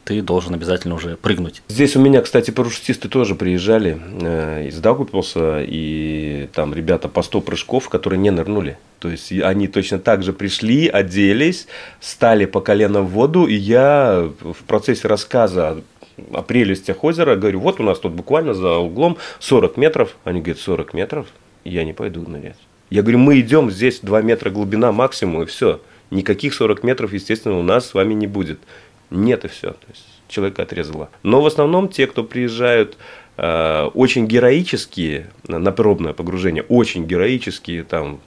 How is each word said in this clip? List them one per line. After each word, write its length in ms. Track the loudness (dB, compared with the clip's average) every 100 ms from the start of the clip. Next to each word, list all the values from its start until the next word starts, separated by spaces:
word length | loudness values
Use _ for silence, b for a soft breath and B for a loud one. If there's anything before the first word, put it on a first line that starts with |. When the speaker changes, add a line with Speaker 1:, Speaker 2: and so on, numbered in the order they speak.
Speaker 1:
ты 180 | -6 -4
должен 320 | -2 -2 -2
обязательно 400 | -6 -2 -4 -4
уже 240 | -6 -8 -6
прыгнуть. 460 | -4 -2 -4 -10 -6
Speaker 2:
Здесь 280 | 2 4 6
у 40 |
меня, 220 | 8 6
кстати, 300 | 4 2 2
парашютисты 580 | -2 -4 -4 -6 -6 -2
тоже 240 | 0 0
приезжали, 680 | 0 0 0 2 2 2 -4 -8 -8
э, 460 | -4 -2 -4 -6 -8
из 100 | 0
Даугавпилса, 840 | 0 0 -2 -4 -4 -2 -2 -2 -4
и 800 | -6 -6 -4 -4 -6 -6 -8 -8
там 220 | -6 -4 -4
ребята 320 | -2 -2 0
по 140 | -4
сто 180 | -2 -4
прыжков, 480 | -2 -6 -4 -4 -2
которые 300 | -4 -2 0
не 100 | 2
нырнули. 480 | 2 -2 -4 -4 -10 _ _
То 100 | -8
есть 220 | -8 -6
и 80 | -2
они 300 | 0 0 0
точно 280 | -2 -2 -2
так 260 | 2 2
же 100 | 0
пришли, 560 | -4 -6 -4 2 2 4
оделись, 760 | 2 0 2 4 4 2 -2 -10 B B B
стали 420 | -18 0 4 4
по 160 | 2 0
колено 420 | 2 2 4 2
в 100 | 0
воду, 360 | 2 2 4 2
и 60 |
я 760 | 2 2 4 6 4 4 2 0 -6
в 220 | -14 -14 -2
процессе 400 | -2 0 -2 0
рассказа 760 | -2 0 2 2 2 -2 -4 -12 _ -20 -20 -10
о 80 | -10
прелестях 600 | 0 2 2 0 -4 -2 -2
озера 320 | 2 2 2
говорю: 240 | 2 0
«Вот 180 | -2 0
у 40 |
нас 160 | 0 0
тут 120 | -4
буквально 420 | -8 -2 0 0
за 200 | -2 0
углом 440 | 0 -2 0 0 -2 B B
сорок 380 | 2 2 2 2
метров». 400 | 2 2 -2 -4 -6
Они 160 | -4
говорят: 180 | -4 -6
«Сорок 340 | -4 -4 -4
метров? 340 | -6 -6 -6 -10 _ _ _
Я 220 | -8 -4 -4
не 80 |
пойду 340 | -6 -8 -8 -12
нырять». 300 | -12 -14 -18 _ _ _
Я 120 | 0
говорю: 180 | 4 6
«Мы 200 | 8 6
идем, 320 | 6 4 4
здесь 300 | 2 0 0
два 200 | 0 2
метра 280 | 4 2 0
глубина 420 | -4 -2 2 2
максимум, 520 | 4 0 0 -2 -2
и 20 | -6
все. 340 | -2 0 0 b b b
Никаких 420 | -4 -2 -2 -4
сорок 300 | -2 0 0
метров, 300 | 0 -2 -4
естественно, 440 | -6 -6 -4 -2 -2
у 60 |
нас 240 | 2 0 0
с 60 |
вами 200 | 0 0
не 140 | 0 -2
будет». 320 | -4 -6 -8 B B B B _
Нет, 360 | 0 2 0 -4
и 20 |
все. 220 | -10 -12
То 180 | -12 -20
есть 180 | -20 _ _ _
человека 360 | -4 -4 -4
отрезало. 440 | -6 -8 -8 -10 -14 _
Но 180 | 2 4
в 60 | 4
основном 400 | 2 2 2 0
те, 180 | 0 -2
кто 180 | -2
приезжают, 760 | -6 -4 -4 0 2 2 2 -4 B B B -6
э, 520 | -2 0 0 0 -2 2
очень 320 | 2 2 2
героические, 1040 | 4 4 4 0 -6 -8 -6 -6 -6 -10 -16 -10
на, 100 | -2
на 140 | -2
пробное 420 | 2 2 2 -2
погружение, 500 | -6 -6 -2 -2 -2 2
очень 380 | 2 2 -2 -2
героические, 760 | 0 0 0 -6 -10 -10 -10
там, 360 | -6 -6 -6 -10